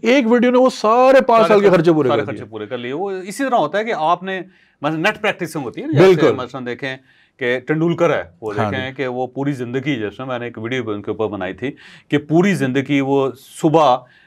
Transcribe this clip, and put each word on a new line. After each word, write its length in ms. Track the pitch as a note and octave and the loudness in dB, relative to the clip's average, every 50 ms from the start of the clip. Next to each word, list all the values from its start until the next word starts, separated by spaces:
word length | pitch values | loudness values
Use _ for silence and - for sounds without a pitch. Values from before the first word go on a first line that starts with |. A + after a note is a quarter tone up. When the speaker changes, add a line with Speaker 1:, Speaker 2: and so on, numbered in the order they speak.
| - | 0
Speaker 1:
एक 220 | A3+ B3+ C#4+ A#3 | 2 2 4 4
वीडियो 260 | A3 A#3+ A#3+ A3 B3 | 4 2 4 4 4
ने 60 | B3 B3 | 4 4
वो 120 | B3+ B3 | 4 2
सारे 500 | B3 - - G#3+ A3+ B3 B3+ C4 C4+ C4 | 2 0 0 2 4 4 6 6 6 6
पाँच 200 | B3+ B3+ A#3 A3+ | 6 6 4 4
Speaker 2:
सारे 80 | G#3+ F3 | 6 6
Speaker 1:
साल 120 | G#3 G3+ | 4 4
के 60 | G3+ | 6
Speaker 2:
खर्चे, 100 | G3 F#3 | 4 4
Speaker 1:
खर्चे 160 | F3+ D#3+ F3 | 4 4 4
पूरे 160 | D#3+ D3+ C#3 B2 | 4 4 2 2
Speaker 2:
सारे 140 | C#3+ - | 0 0
Speaker 1:
कर 80 | - - | -2 -4
दिए। 100 | - - | -8 -12
Speaker 2:
खर्चे 100 | - G#2 | -12 -14
पूरे 160 | A2 G#2+ G#2 | -12 -12 -10
कर 120 | G2+ B2+ A#2+ | -10 -10 -10
लिए। 140 | A#2+ B2 | -8 -8
वो 200 | C3+ D#3+ G3 G3+ | -8 -8 -8 -8
इसी 320 | F#3+ F#3 F3+ G#3 F#3+ - C#4 | -8 -10 -10 -12 -8 -6 -4
तरह 120 | C4 - | 0 0
होता 220 | G#3+ D#3 - F#3 G3+ | 0 0 0 -2 -4
है 60 | A3 | -4
कि 60 | A#3 | -4
आपने, 540 | G3+ D#3+ D#3 D#3+ F3 F3 F#3 F#3+ F#3+ F#3 E3 F#3 _ _ _ _ _ - C3+ | -4 -2 0 0 0 -2 -2 -8 -8 -8 -10 -12 _ _ _ _ _ -6 -6
मतलब, 220 | D3+ D#3+ D#3 E3+ | -4 -4 -2 -2
नेट 100 | G#3 G#3+ G#3+ | -2 -2 -2
प्रैक्टिसिंग 440 | G#3+ G3 - - F3+ - - D#3 C3+ | -4 -4 -4 -4 -8 -8 -8 -8 -8
होती 160 | - - E3+ | -8 -10 -10
है 120 | A#3+ D#4 | -6 -2
ना, 0 | |
जैसे 140 | - C3+ F#3 | 4 6 6
Speaker 1:
बिल्कुल। 380 | F#3+ F#3 D3 D#3 B2+ A2 B2+ B2 | 6 6 6 4 2 2 0 -6
Speaker 2:
मसलन 200 | A#2+ - C3 B2 | -10 -10 -10 -8
देखें 320 | A#2+ A#2+ A#2+ C#3+ C3 C3 C3 _ _ _ _ _ _ _ - | -8 -8 -8 -8 -10 -10 -10 _ _ _ _ _ _ _ -6
कि 260 | C3 B2 B2 B2+ B2 - | -4 -2 -2 -4 -2 -4
तेंदुलकर 420 | D#3 D#3 D#3+ E3+ E3 - E3+ D#3 | -2 0 0 0 0 0 0 0
है, 220 | C3+ G2 F2 - _ - | 0 -2 -4 -8 _ -12
वो 100 | A2+ G#2+ | -10 -8
Speaker 1:
हाँ 180 | G2+ G#2 A2 G#2 | -4 -4 -2 -2
Speaker 2:
देखें 160 | G2 C3 B2+ | -2 -6 -6
Speaker 1:
जी। 60 | C3 | -8
Speaker 2:
कि 140 | C3 C#3 C3+ | -6 -6 -6
वो 200 | B2+ B2 B2+ B2+ | -6 -4 -6 -8
पूरी 260 | B2+ - C3+ C#3 C#3+ | -8 -6 -6 -4 -4
जिंदगी, 480 | C#3+ B2 B2 A#2 A#2+ C3+ B2+ D3+ C#3 A2+ | -4 -4 -6 -6 -6 -6 -4 -4 -4 -4
जैसे 240 | G#2 G2+ G2+ - C3 | -4 -6 -8 -10 -10
मैंने 220 | C3 B2+ A#2 A#2+ | -8 -8 -8 -8
एक 120 | A#2+ A#2 A2 | -10 -10 -10
वीडियो 260 | A2 A#2+ C3 B2+ A2+ | -8 -6 -6 -6 -4
उनके 260 | A2 G#2 G#2 G2 A2+ | -6 -6 -8 -6 -8
ऊपर 160 | G#2 F2 A2 | -4 -4 -4
बनाई 280 | G2 G#2 G2 F#2 F#2 F#2 | -4 -4 -6 -8 -8 -8
थी 220 | F2+ A#2+ C3+ - - - - - - _ - | -8 -8 -10 -10 -12 -20 -20 -20 -18 _ -2
कि 60 | D3 | -2
पूरी 380 | C#3+ D3 D3 D3+ E3 F3+ G3+ F#3 | -2 0 2 2 2 4 2 2
जिंदगी 460 | C3+ C#3 B2+ B2+ C3+ C3 C#3+ D3 C#3 | 0 -2 -2 -2 -2 -2 0 0 0
वो 300 | C3+ C3+ C#3 C#3 C3+ C3+ | 0 2 0 0 0 0
सुबह, 720 | - - - - - - - D#3+ D3 E3 D3+ C3 A2+ - - _ _ _ _ | -4 -8 -20 -20 -10 -2 -2 2 2 4 4 4 2 0 -2 _ _ _ _